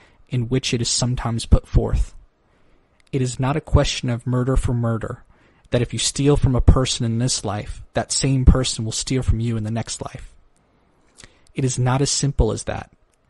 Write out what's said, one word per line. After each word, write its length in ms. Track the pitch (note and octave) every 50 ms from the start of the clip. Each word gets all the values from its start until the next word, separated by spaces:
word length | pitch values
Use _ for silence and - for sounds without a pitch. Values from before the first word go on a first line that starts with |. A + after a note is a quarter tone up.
| _ _ _ _ _ -
in 200 | C3 B2 A2+ B2
which 240 | B2+ C3 - - C3+
it 80 | A#2
is 60 | A#2 -
sometimes 580 | - - C#3 B2 B2+ - - A#2+ A#2 A2+ -
put 200 | - - - -
forth. 480 | - - B2+ A2 A2 - - - - - - - _ _ _ _ _ _ _ _ _ _ _ _ _ _ _ _ _
It 100 | - C3+
is 180 | B2+ B2+ A#2+ -
not 160 | C3 B2+ D3+
a 40 | D#3
question 480 | - - - D3 C#3 - - - - B2
of 180 | A#2 A#2+ -
murder 300 | B2+ B2+ B2+ B2 C3 C3
for 160 | B2+ - -
murder, 520 | B2 A#2+ A#2 A2+ A2+ A2 - - - - - - - _ _ _ _ _ _ -
that 120 | - B2
if 100 | A#2 -
you 60 | - A2
steal 380 | - - - - C#3 D3 C#3+
from 180 | - - C3+ B2
a 60 | A#2
person 440 | - - - C3+ C3 - - - B2+
in 140 | A2+ A2+ A2+
this 260 | B2 B2+ - - -
life, 380 | G#2 G2 G#2 - - - - - - -
that 180 | A#2 A2 -
same 320 | - - - C3+ C3+ C3 B2+
person 400 | - - C3 B2+ - - - A2
will 80 | A2
steal 300 | - - - - C3+ B2+
from 180 | B2 - A#2 A2+
you 160 | A#2 A#2 A2+
in 80 | A2 G#2+
the 60 | G#2+
next 320 | A2+ A2+ - - - -
life. 320 | - - - - - - - - _ _ _ _ _ _ _ _ _ _ _ _ _ _ _ - - - _ _ _ _ -
It 100 | C#3+ C3+
is 140 | B2+ - B2+
not 220 | B2+ B2 B2+ C3+
as 100 | C#3+ -
simple 420 | - - C#3+ C#3 - - A#2+ G#2+
as 120 | G#2 - -
that. 260 | - G#2 - - - _ _ _ _ _ _ _